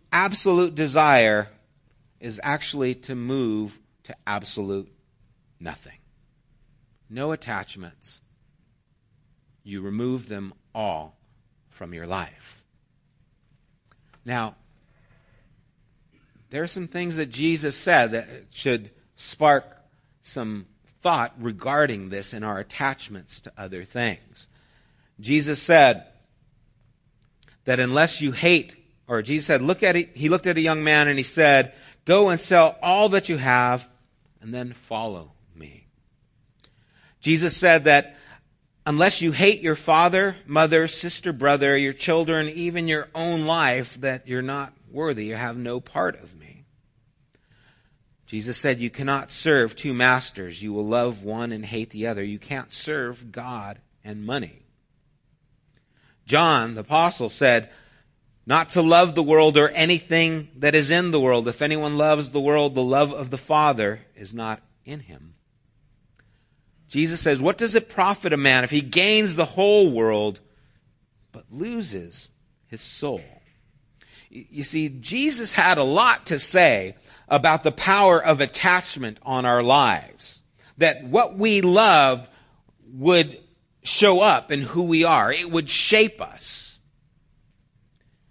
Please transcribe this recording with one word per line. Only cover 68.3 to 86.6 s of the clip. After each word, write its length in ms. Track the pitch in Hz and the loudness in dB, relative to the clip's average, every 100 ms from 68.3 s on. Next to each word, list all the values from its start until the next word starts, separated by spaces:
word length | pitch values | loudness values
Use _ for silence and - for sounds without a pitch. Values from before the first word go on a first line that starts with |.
a 40 | 147 | 0
man 260 | 139 131 | 4 4
if 80 | 123 | 2
he 100 | 147 | -2
gains 540 | 135 175 196 214 208 160 | 0 0 2 2 0 0
the 100 | 160 | -2
whole 440 | - 202 208 185 | 0 4 6 4
world 520 | 117 113 107 107 95 _ _ _ _ _ _ _ _ _ | 2 0 0 -2 -6 _ _ _ _ _ _ _ _ _
but 140 | - - | -20 -20
loses 800 | 117 214 233 180 98 85 - - _ _ _ _ | -12 -10 -8 -10 -12 -14 -18 -20 _ _ _ _
his 140 | 113 | -18
soul?" 400 | - - 147 104 - _ _ _ _ _ _ _ _ _ _ | -16 -10 -8 -8 -12 _ _ _ _ _ _ _ _ _ _
Y-, 180 | 123 - | -20 -18
you 140 | 147 | -12
see, 260 | 139 160 151 | -8 -4 -6
Jesus 640 | 131 117 226 294 247 226 | -8 -10 -4 -4 -4 -4
had 240 | - 180 170 | 0 2 2
a 60 | |
lot 420 | 135 165 240 - - | 2 2 2 0 -2
to 140 | 151 | -6
say 560 | - 180 170 110 95 - _ - - | 0 4 4 4 -2 -12 _ -20 -2
about 340 | 139 156 156 | 0 2 2
the 80 | 151 | -2
power 500 | - - 202 196 170 | -2 0 4 6 6
of 200 | 165 147 | 4 2
attachment 800 | 139 - 185 180 - 143 120 104 | 0 0 2 2 0 -10 -12 -12
on 240 | 131 131 127 | -6 -2 2
our 180 | 120 | 2
lives. 800 | 120 139 127 85 - - - - _ _ _ - | 4 4 4 2 -4 -20 -20 -20 _ _ _ 0
That 240 | 160 139 | 0 0
what 340 | 127 180 240 190 | 0 0 0 0
we 240 | 220 208 | 0 2
love 640 | 180 185 220 160 139 127 120 _ _ _ _ _ _ | 4 4 6 6 4 2 -6 _ _ _ _ _ _
would 480 | 131 147 175 156 - _ _ _ _ | -2 2 4 2 -4 _ _ _ _
show 360 | - - 202 185 | -8 2 4 6
up 320 | 208 131 - | 4 4 0
in 100 | 143 | -6
who 220 | 123 165 | -4 -4
we 200 | 175 160 | 0 2
are. 280 | 165 147 107 | 4 4 2
It 180 | 156 175 | -2 -4
would 200 | 170 151 | -4 -2
shape 520 | - - 214 220 - | -2 2 2 2 -2
us. 580 | 87 - - - | -16 -16 -18 -18